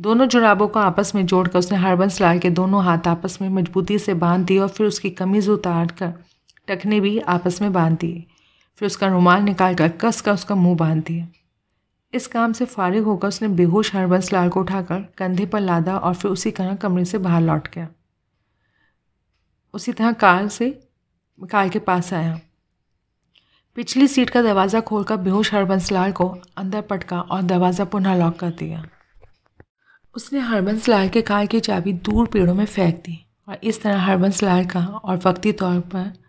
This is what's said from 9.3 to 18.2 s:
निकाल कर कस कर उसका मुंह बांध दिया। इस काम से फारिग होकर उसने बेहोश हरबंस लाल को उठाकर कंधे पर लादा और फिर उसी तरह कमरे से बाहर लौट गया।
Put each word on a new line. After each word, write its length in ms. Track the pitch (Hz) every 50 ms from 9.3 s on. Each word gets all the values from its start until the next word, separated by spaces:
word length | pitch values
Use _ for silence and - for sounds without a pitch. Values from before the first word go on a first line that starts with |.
| 175 202
निकाल 320 | 202 208 190 175 185 185 180
कर 140 | 175 156 165
कस 320 | 165 - - 233 226 -
कर 120 | - 208
उसका 220 | 202 175 - - 202
मुंह 220 | 190 175 175 180
बांध 260 | 165 165 156 160 156 156
दिया। 220 | - 165 170 170 170 - _ _ _ _ _ _ _ _ _ _ _ _ _ _ _
इस 140 | - 247 -
काम 260 | - - 233 233 226
से 120 | 220 - 247
फारिग 400 | 240 - - 190 180 185 220 214
होकर 240 | 214 208 175 196 202
उसने 200 | 202 - 220 208
बेहोश 460 | 190 170 180 170 170 214 208 - -
हरबंस 380 | 196 185 175 180 185 185 -
लाल 160 | 202 185 180 180
को 120 | 175 190
उठाकर 440 | 185 185 196 196 180 - 160 190 202 - _ -
कंधे 280 | 190 185 185 175 208
पर 140 | 196 - 208
लादा 360 | 196 185 175 170 160 185 190 -
और 160 | - 180 175
फिर 160 | 180 - 202
उसी 200 | 185 185 - 220
तरह 240 | - - 185 185 196
कमरे 300 | 185 214 196 180 180 180
से 140 | 180 - 208
बाहर 240 | 185 180 170 170
लौट 260 | 165 160 156 156 - - -
गया। 140 | 170 165 160 - _ _ _ _ _